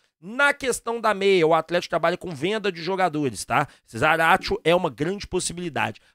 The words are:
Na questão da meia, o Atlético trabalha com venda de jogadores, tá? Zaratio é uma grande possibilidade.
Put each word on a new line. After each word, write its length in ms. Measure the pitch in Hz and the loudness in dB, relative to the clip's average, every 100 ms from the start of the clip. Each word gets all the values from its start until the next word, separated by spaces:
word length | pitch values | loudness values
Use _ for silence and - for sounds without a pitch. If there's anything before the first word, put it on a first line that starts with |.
| _ _ | _ _
Na 320 | 170 254 285 | -10 0 0
questão 480 | 285 262 226 226 233 | 0 -4 -4 -6 -2
da 140 | 214 | -2
meia, 320 | 196 196 185 156 | 2 4 4 4
o 80 | |
Atlético 380 | 165 160 175 - | 2 2 -4 -2
trabalha 260 | 170 170 180 | -2 0 -2
com 140 | 180 | -6
venda 400 | 139 175 220 196 | -6 -4 -2 -4
de 100 | 165 | -4
jogadores, 640 | 165 190 180 151 139 95 - | -4 0 0 0 -2 -4 0
tá? 220 | 123 147 - _ | 0 0 -6 _
Zaratio 680 | 113 156 160 165 185 - 196 | 0 2 4 4 2 2 -2
é 100 | 156 | 2
uma 160 | 175 170 | 2 0
grande 380 | 113 156 202 - | -4 -4 -4 -6
possibilidade. 720 | 180 - 170 175 113 110 - _ | -6 -6 -8 -8 -4 -4 -4 _